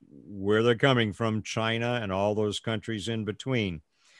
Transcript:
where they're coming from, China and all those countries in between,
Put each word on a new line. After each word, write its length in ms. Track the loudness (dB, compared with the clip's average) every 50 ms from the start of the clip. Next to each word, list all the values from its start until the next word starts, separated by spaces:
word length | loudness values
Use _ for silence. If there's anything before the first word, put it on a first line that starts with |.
| _ _ -20 -20 -20 -16
where 360 | -12 -6 0 2 4 4 6
they're 120 | 4 4
coming 360 | 4 4 4 4 4 2 0
from, 320 | 0 -2 -2 -2 -2 -2 -4
China 560 | -4 -4 -2 -2 0 0 -2 -2 -2 -2 -2
and 100 | -2 -2
all 220 | 0 0 2 2 2
those 260 | 0 0 -2 -2 -4
countries 500 | -4 -4 -4 -4 -4 -6 -8 -6 -4 -4
in 160 | -4 -4 -4
between, 560 | -6 -6 -8 -4 -2 0 0 0 -2 -4 -6 -10 _ _ _ _ _ _ -20